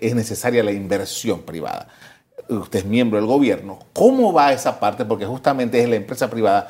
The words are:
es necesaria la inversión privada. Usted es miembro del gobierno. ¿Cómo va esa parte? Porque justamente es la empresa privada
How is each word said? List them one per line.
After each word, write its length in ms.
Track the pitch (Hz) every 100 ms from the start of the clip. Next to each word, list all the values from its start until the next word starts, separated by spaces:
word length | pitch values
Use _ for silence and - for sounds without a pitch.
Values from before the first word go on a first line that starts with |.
es 120 | 113
necesaria 480 | 120 110 110 123 120
la 100 | 104
inversión 680 | 101 98 98 95 - 113 87
privada. 480 | 78 82 71 50 - - - - _ - -
Usted 340 | 107 90 104
es 40 |
miembro 340 | 95 113 120 107
del 80 | 110
gobierno. 520 | 139 135 92 98 95 -
¿Cómo 400 | - 214 262 226
va 180 | 165 143
esa 260 | 131 135 120
parte? 280 | 104 104 113
Porque 180 | 110
justamente 580 | 101 127 147 135 120 120
es 60 | 120
la 80 | 113
empresa 320 | 101 127 127
privada 400 | 117 107 101 -